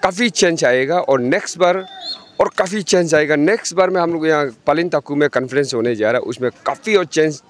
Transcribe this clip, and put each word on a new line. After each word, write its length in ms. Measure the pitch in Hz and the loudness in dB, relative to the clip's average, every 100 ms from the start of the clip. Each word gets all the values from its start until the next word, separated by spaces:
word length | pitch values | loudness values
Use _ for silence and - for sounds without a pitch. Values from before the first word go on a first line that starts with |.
काफ़ी 260 | 190 180 240 | -2 0 -2
change 360 | - 180 165 147 | 2 2 2 2
आएगा 340 | 127 135 175 | 2 2 0
और 200 | 156 135 | 2 0
next 380 | 123 175 - 170 | 2 -2 -4 0
बार 280 | 175 185 185 - - - - _ | 0 0 -6 -16 -14 -14 -16 _
और 100 | 202 - | -2 0
काफ़ी 240 | 185 208 | -4 -4
change 320 | 175 185 170 156 | 0 0 4 2
आएगा। 200 | 151 151 | 2 2
Next 400 | 151 226 - 170 | 2 0 -2 0
बार 140 | 185 | 0
में 120 | 185 | 2
हम 120 | 170 | -2
लोग 140 | 165 156 | -2 0
यहाँ 180 | 156 143 113 - | 0 -2 -4 -2
पालिन 220 | 151 170 | 0 0
ताकू 260 | 156 - 147 | -2 -2 0
में 140 | 147 | 0
conference 440 | 127 127 131 135 | 0 -2 -2 -2
होने 220 | 120 117 113 | -2 -2 0
जा 160 | 107 | 0
रहा 100 | 123 | 0
है, 60 | - | -2
उसमें 220 | 117 123 - - | -4 -6 -4 -6
काफ़ी 300 | 139 - 202 | -6 0 0
और 100 | 175 | 0
change 360 | - 156 143 _ | 0 -2 -2 _